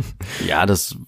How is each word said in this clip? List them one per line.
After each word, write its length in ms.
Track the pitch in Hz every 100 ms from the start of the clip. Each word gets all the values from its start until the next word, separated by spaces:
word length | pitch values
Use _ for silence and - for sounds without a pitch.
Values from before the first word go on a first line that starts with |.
| - - - - -
Ja, 200 | 76 95
das, 320 | 95 - -